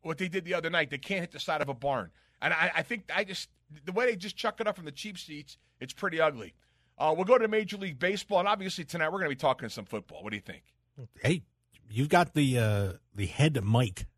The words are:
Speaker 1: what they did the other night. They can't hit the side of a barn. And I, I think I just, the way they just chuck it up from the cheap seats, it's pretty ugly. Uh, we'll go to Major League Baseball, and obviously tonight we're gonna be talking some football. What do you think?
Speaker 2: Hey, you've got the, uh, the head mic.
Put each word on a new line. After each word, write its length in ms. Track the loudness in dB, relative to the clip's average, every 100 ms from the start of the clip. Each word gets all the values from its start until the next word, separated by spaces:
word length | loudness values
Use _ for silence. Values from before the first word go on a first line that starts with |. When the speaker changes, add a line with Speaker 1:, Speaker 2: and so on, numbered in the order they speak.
Speaker 1:
what 160 | -6 -4
they 100 | -2
did 160 | -4
the 100 | -2
other 140 | -2 0
night. 220 | 0 0
They 80 | -4
can't 220 | -4 -4
hit 100 | -4
the 80 | -8
side 220 | -4 -2
of 60 | -2
a 60 |
barn. 360 | -2 0 0 -2 _ _ _
And 120 | -2
I, 200 | 2 2 0
I 60 |
think 260 | -4 -6 -4
I 80 | -4
just, 260 | -2 -6 -12 _ _ -16
the 80 | -6
way 140 | 0 0
they 100 | 0
just 200 | -6 -6
chuck 240 | -6 -2
it 60 | -4
up 80 |
from 100 | -4
the 60 | -10
cheap 260 | -12 -12 -12
seats, 400 | -14 -14 -16 -20 _ _
it's 140 | -14
pretty 280 | -4 -4 4
ugly. 340 | 2 2 -12 _ _ _ _ _
Uh, 160 | 2
we'll 100 | 2
go 140 | 6 6
to 80 | 6
Major 300 | 2 -2 -6
League 240 | -8 -2
Baseball, 400 | 0 0 2 2
and 80 | 4
obviously 360 | 0 -2 -8
tonight 280 | -6 -2 -2
we're 80 | 0
gonna 80 | -4
be 80 | 0
talking 320 | 0 0 -4
some 160 | -10
football. 400 | -8 -8 -10 -12
What 60 | -8
do 60 | -8
you 60 |
think? 220 | -10 -18 _ _ _ -20 -20 -4
Speaker 2:
Hey, 200 | 0 0 -4 _ _ _ -8
you've 200 | -2 4
got 260 | 4 4
the, 240 | 2 2 4
uh, 340 | 2 2 0 -6 _
the 120 | -6 -6
head 380 | 2 2 4
mic. 420 | 2 4 2 -2 -12